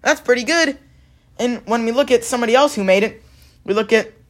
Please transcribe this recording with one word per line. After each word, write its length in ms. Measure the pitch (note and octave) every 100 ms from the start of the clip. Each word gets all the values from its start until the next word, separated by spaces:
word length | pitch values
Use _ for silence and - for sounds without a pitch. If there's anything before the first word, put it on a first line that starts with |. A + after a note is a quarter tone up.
That's 180 | - D4+
pretty 240 | - B3
good. 340 | A#3+ E4 D#4+ C#4 _ _ _ _ _ -
And 260 | A#3+ A#3 -
when 200 | A#3 A3+
we 60 |
look 200 | A#3 C4+
at 120 | A#3+
somebody 300 | A#3 B3 A#3 A#3+
else 200 | D4 G#3+
who 80 |
made 200 | F#3+ F#3+
it, 200 | G#3 - - _ - _
we 100 | -
look 200 | G3+ G#3+
at 180 | A3 - _